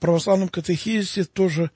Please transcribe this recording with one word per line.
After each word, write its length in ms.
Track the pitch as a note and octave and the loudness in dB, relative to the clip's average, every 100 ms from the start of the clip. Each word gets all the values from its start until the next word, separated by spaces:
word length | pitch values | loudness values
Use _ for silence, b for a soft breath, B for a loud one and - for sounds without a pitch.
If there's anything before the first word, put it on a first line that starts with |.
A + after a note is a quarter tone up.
православном 480 | D#3+ E3+ G3+ G3 F#3 | 0 2 2 2 2
катехизисе 760 | - D#3+ E3 - A3 F#3+ - | -4 -2 -2 -2 -2 -2 -4
тоже 460 | E3+ - F#3+ D#3 E3 | -4 0 0 2 -4